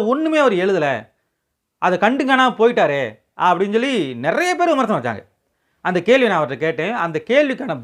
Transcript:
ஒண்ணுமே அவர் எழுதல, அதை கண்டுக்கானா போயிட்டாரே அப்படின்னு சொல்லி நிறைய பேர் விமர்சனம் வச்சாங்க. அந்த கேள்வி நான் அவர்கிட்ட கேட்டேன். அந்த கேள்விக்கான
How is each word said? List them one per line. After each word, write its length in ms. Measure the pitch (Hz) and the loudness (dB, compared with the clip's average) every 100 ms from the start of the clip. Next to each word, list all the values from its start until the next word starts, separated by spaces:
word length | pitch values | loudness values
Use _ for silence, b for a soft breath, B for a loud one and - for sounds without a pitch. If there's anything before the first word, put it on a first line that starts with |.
| 214 | 2
ஒண்ணுமே 320 | 277 320 311 | 0 0 2
அவர் 140 | 269 | 2
எழுதல, 340 | 180 190 185 147 113 107 _ _ _ _ _ _ - | 2 0 0 0 -4 -8 _ _ _ _ _ _ -4
அதை 140 | 175 180 | -2 2
கண்டுக்கானா 480 | 208 277 269 262 254 | 2 2 2 2 2
போயிட்டாரே 500 | 196 233 226 156 143 117 110 _ - | 4 2 4 2 0 -4 -8 _ -2
அப்படின்னு 360 | 175 175 202 | 0 2 0
சொல்லி 240 | 220 269 240 139 | 0 0 -2 -2
நிறைய 360 | 120 143 254 359 | -4 -2 0 0
பேர் 180 | 359 349 | 0 2
விமர்சனம் 260 | 277 220 165 | 2 0 -2
வச்சாங்க. 220 | 120 104 - _ _ _ _ _ | -4 -8 -12 _ _ _ _ _
அந்த 140 | 175 180 | -4 0
கேள்வி 260 | 180 269 233 | 2 4 4
நான் 120 | 170 | 0
அவர்கிட்ட 160 | 143 135 | -2 -2
கேட்டேன். 380 | 160 151 175 | -4 -2 -4
அந்த 220 | 233 170 156 - | -4 -4 -4 -2
கேள்விக்கான 480 | 262 285 214 254 135 | 0 0 -2 -8 -6